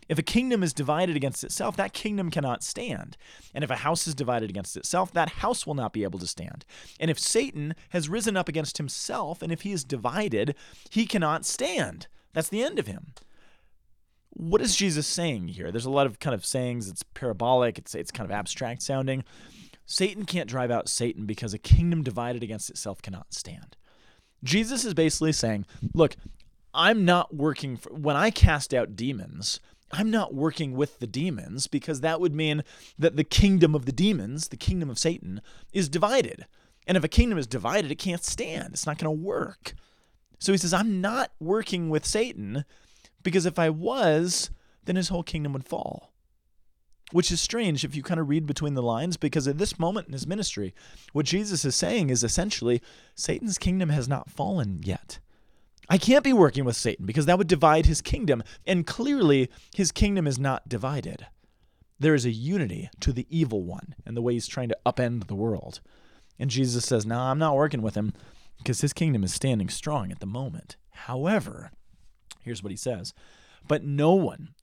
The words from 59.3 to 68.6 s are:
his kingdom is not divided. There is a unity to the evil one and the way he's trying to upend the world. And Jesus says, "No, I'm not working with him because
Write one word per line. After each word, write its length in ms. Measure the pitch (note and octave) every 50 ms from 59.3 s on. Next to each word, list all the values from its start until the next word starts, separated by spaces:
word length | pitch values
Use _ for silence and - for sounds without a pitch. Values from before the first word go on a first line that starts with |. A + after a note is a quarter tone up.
| C#3 C3+ B2+ - - - - - -
his 160 | - F#3+ -
kingdom 340 | - - G#3+ G3+ G3+ F#3+ D#3+
is 140 | C#3+ C3 A#2+
not 280 | C#3 C3+ C3 - -
divided. 600 | - B2 G#2 B2 C3 D3 C3+ - - - - - - - _ _ _ _ _ _ _ _ _ _ _ _ -
There 160 | C#3 D#3+ D3+
is 100 | C3+ A#2+
a 60 | A#2+
unity 580 | A2+ A2 A#2+ D#3 G3 G3 C#3+ F#2+ F2+ G#2+ - - - -
to 120 | - C#3+ A#2+
the 140 | B2 B2+ -
evil 340 | E3 E3 D#3 A2+ A2 G2+ F2+
one 300 | F2 F2+ F#2+ - - - - -
and 140 | - A#2
the 40 | A#2 A#2
way 100 | B2 A#2+
he's 140 | A#2 -
trying 220 | - - C3 B2 A#2
to 80 | - - -
upend 400 | B2 - - B2 A#2+ A#2+ A#2 F#2
the 80 | - G2+
world. 460 | F#2+ A2 A#2 G#2 - - - - - - - - - - - - - - - _ -
And 100 | - C#3
Jesus 340 | A2 C3 C3 B2 A#2+ A#2+ A#2
says, 220 | - C3 A2 G#2
"No, 140 | A2 A#2 B2
I'm 180 | B2+ C3 C3+
not 180 | D3+ D#3+ D#3 C#3+
working 280 | C3+ D3+ D3+ D3+ A#2+ G#2+
with 100 | G#2+ -
him 180 | G#2 G#2+ G#2+ - - - - - - - - -
because 240 | -